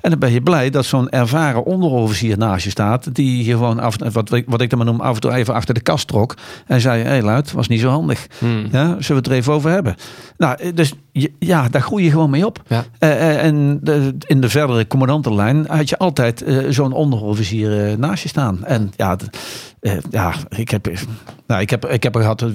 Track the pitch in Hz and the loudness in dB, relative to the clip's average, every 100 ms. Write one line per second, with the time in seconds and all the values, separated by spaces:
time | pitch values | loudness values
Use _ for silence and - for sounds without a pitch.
0 | - 151 131 120 147 160 131 139 123 135 | 0 2 2 2 2 2 2 0 0 0
1 | 127 131 117 156 151 120 - 185 170 123 | 0 0 0 2 0 0 0 0 2 2
2 | 110 95 113 101 113 92 95 - 104 123 | 0 0 0 0 0 0 -2 0 0 0
3 | 151 127 131 123 117 117 120 113 117 107 | -2 -2 0 0 0 0 0 0 -2 -2
4 | 120 113 104 123 123 139 123 123 117 117 | -2 -2 0 -2 0 -2 0 0 0 0
5 | 127 113 120 123 113 113 - 117 123 156 | -2 -2 0 0 0 -2 -2 -2 0 -2
6 | - 104 110 - - - - 127 123 117 | 0 0 0 -4 -18 -20 0 2 2 2
7 | 123 135 104 123 143 123 113 113 127 147 | 2 2 2 0 0 -4 0 2 2 0
8 | 160 120 - - 120 113 107 127 165 180 | 0 -4 -6 -4 -2 -2 0 0 0 -2
9 | 143 135 127 127 120 151 151 190 127 - | 0 0 0 0 0 0 2 0 0 -4
10 | - - - - 139 127 175 170 147 - | -12 -20 -20 -2 -2 0 -4 0 0 -2
11 | _ - 151 - 175 165 120 139 - 208 | _ -2 -2 -2 0 2 2 0 0 2
12 | 170 160 151 139 214 - - 117 - - | 4 4 2 2 0 -4 -4 -4 -4 0
13 | 156 131 160 151 156 147 143 143 147 147 | 2 4 2 2 2 4 2 0 0 2
14 | 135 135 - 139 120 143 143 117 107 135 | 2 -2 2 2 4 2 2 2 2 2
15 | 131 151 120 101 107 147 147 156 147 - | 2 2 2 2 2 2 2 0 0 0
16 | 185 139 120 117 - 135 135 131 135 131 | 0 2 0 0 -2 0 0 0 0 0
17 | 147 113 104 107 98 110 107 104 104 107 | 0 0 -2 -2 -2 -2 0 0 0 0
18 | 151 196 - 151 120 90 - 120 101 - | -2 -4 -4 -2 -2 -2 -2 -2 -2 -2
19 | 95 92 104 - - - - _ 101 92 | -2 -2 -6 -14 -14 -14 -16 _ -4 -4
20 | - 107 90 - - 110 113 104 - 92 | -4 -2 -2 -4 -8 -8 -6 -6 -8 -8
21 | - 110 - - - 98 104 117 - 123 | -10 -14 -18 -20 -4 -2 0 -2 -2 -2
22 | 123 113 107 113 117 | 0 0 0 0 -2